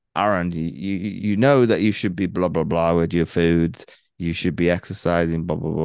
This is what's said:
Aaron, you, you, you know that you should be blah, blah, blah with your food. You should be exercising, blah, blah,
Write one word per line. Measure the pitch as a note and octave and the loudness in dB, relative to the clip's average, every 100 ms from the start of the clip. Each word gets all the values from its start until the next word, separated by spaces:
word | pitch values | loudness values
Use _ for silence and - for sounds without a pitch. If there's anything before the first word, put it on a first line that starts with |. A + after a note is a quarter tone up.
| _ - | _ -2
Aaron, | G#2 F#2+ F2 | 0 0 -2
you, | E2 | -4
you, | E2 C2+ F#2+ G2 G#2 F2+ G#2 | -6 -6 -6 -4 -6 -4 -2
you | G2+ | 2
know | C3 C#3 A#2+ | 4 4 4
that | F2 | 4
you | G#2+ | 2
should | G2+ G#2 F2 | 0 -2 -2
be | F#2 | -2
blah, | F2+ F2+ | 0 0
blah, | D#2+ | 0
blah | D#2 E2+ E2 E2+ | 0 0 2 2
with | E2+ | 2
your | E2+ D#2+ | 0 0
food. | F2 E2+ E2+ E2 - - - _ - | 2 4 4 2 -2 -16 -20 _ -8
You | E2+ | -6
should | E2 F2+ E2 | -2 -2 0
be | F2 | 0
exercising, | F2 - G#2 F2 E2+ E2+ E2 | 0 -4 -6 -2 0 0 -2
blah, | F2 E2 | -4 -4
blah, | D#2+ D#2+ | -4 -4